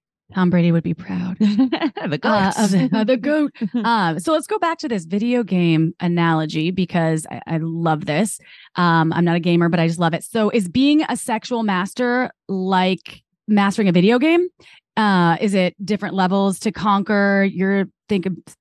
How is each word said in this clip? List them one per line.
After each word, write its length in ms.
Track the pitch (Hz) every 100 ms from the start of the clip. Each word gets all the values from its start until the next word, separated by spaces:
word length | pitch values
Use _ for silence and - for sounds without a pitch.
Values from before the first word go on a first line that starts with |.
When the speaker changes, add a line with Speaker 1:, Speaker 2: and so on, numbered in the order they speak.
| _ _ _
Speaker 1:
Tom 160 | 190 180
Brady 220 | 175 170
would 120 | 165
be 100 | 175
proud. 440 | 160 - 185 180 185
Speaker 2:
<laughs> 80 | 208 208 262 - 294 -
The 160 | 285 147
Speaker 1:
Uh, 300 | 170 208 196
Speaker 2:
goats. 220 | 196 208
Speaker 1:
of, 200 | 185 262
of 140 | 214 214
the 100 | 254
goat. 340 | 285 302 285 -
Speaker 2:
<laughs> 220 | 208 240 220
Speaker 1:
Um, 340 | 226 175 156
so 140 | 180
let's 140 | 311 -
go 100 | 415
back 180 | 339 330
to 80 | 302
this 160 | 214 160
video 380 | 202 240 247
game 500 | 196 185 170 160 160 -
analogy 680 | 175 175 170 160 156 156 160
because 540 | 185 180 180 160 160 156
I, 120 | - -
I 100 | 160
love 480 | 165 165 165 156 151
this. 340 | 151 214 - - - - -
Um, 380 | 175 165 160
I'm 100 | -
not 120 | 175 170
a 40 |
gamer, 300 | 170 170 170
but 100 | 170
I 80 | 165
just 120 | 165
love 140 | 165
it. 100 | 165
So 260 | - 226 214
is 180 | 220 180
being 360 | 247 277 302 -
a 80 | 254
sexual 480 | - 220 - 240
master 640 | 220 180 190 - 247 247 254 - -
like 720 | 190 185 185 185 190 - - _ _ -
mastering 400 | 208 196 196 202
a 60 |
video 260 | 175 185 247
game? 280 | 311 339 359 - - _ _ -
Uh, 400 | 214 190 170 165
is 140 | 214
it 220 | 190 180 - 190
different 300 | 208 196 190
levels 440 | 185 196 196 185
to 120 | 220
conquer? 760 | - 208 202 202 202 202 196 196
You're 360 | 175 190 196 190 _ -
thinking 340 | 202 190 170 - -